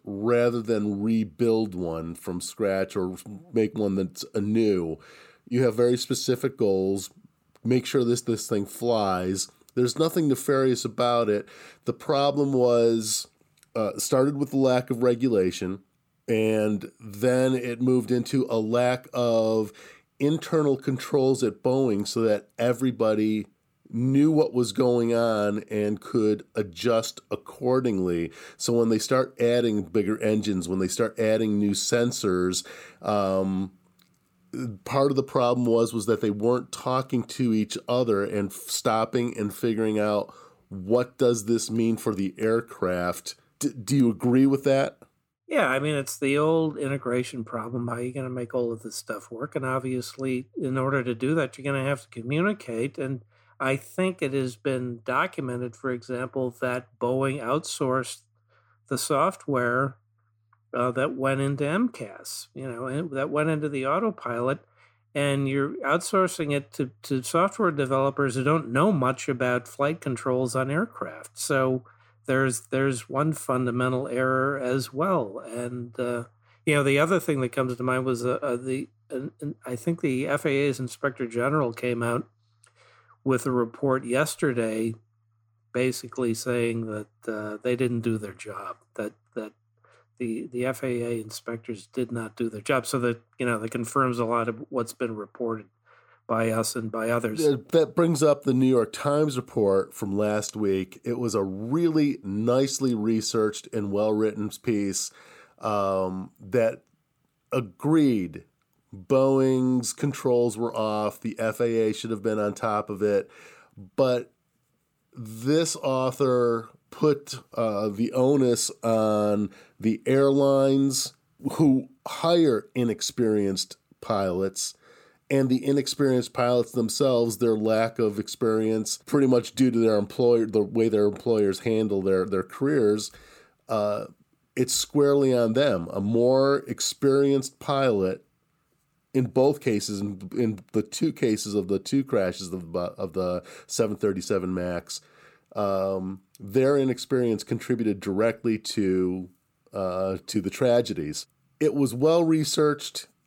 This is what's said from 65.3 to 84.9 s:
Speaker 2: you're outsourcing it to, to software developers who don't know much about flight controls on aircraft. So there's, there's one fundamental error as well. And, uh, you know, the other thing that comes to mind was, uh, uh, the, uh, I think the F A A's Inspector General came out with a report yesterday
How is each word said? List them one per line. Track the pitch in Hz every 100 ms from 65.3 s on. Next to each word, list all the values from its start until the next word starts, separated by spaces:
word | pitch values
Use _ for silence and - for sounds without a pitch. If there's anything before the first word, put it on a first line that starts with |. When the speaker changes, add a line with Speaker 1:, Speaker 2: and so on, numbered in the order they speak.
| 139 135
Speaker 2:
you're | 139 139 - 139
outsourcing | 165 - 196 185 - 151 143
it | 139
to, | - 127 -
to | - 135
software | 120 165 196 - 190
developers | 147 131 135 139 135 139 123
who |
don't | 131 160 127
know | 127 190
much | 170 127 131 -
about | 123 127 123 120
flight | - 143 165
controls | 143 123 135 127 127 131
on | 131
aircraft. | 151 226 - 85 80 - -
So | - 139 131 131 - _ _ _ -
there's, | 131 135 120 -
there's | 135 135 123 -
one | 135 156
fundamental | 147 - 127 123 120 127 127 139
error | 123 131 131 131 135
as | 123 131 -
well. | 131 185 180 104 107 -
And, | 120 120 123 120 117
uh, | 123 120 117 _ _ _ -
you |
know, | 147
the | 139 139
other | 160 185
thing | - 143
that | 123
comes | 139 127 123
to |
mind | 127 127 131
was, | 120 123
uh, | 123
uh, | 143 123
the, | 131 131 - _ -
uh, | 135 143 - 147 - 127
I | 123
think | - 170
the | 151 127 147
F | 143 156
A |
A's | 139 143 131
Inspector | 127 - 143 123 123
General | 117 127 151 127
came | 113 123 117
out | 120 120 - _ _ _ _ _ _ _ _ _
with | 135 127 139
a |
report | 123 117 - 139 131 120
yesterday | 127 156 - 156 120 113 110 113